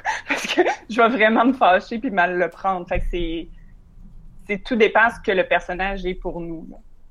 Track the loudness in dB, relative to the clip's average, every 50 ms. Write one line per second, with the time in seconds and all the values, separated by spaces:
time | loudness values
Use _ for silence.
0 | -6 -8 -8 -6 -6 -6 -6 -6 -6 -2 0 2 2 2 0 -4 -6 -4 2 2
1 | 4 4 4 4 4 4 4 4 4 4 4 4 4 6 6 4 2 -2 -8 -6
2 | -6 -2 0 2 2 2 2 0 -2 -2 -4 -4 -4 -2 -2 -2 -4 -4 -4 -4
3 | -2 -2 -2 -4 -4 -4 -6 -6 -8 -12 -16 -20 -20 -20 -20 -20 -20 -20 -20 -20
4 | -20 -20 -20 -20 -20 -20 -20 -16 -10 -8 -8 -6 -4 -2 4 6 6 6 6 4
5 | 2 2 0 -2 -4 -2 0 0 0 0 0 -2 -2 -4 -6 -6 -6 -6 -6 -6
6 | -6 -6 -6 -6 -8 -8 -8 -8 -10 -10 -10 -12 -14 -16 -18 -20 -20 -20 -20 -20
7 | -20 -20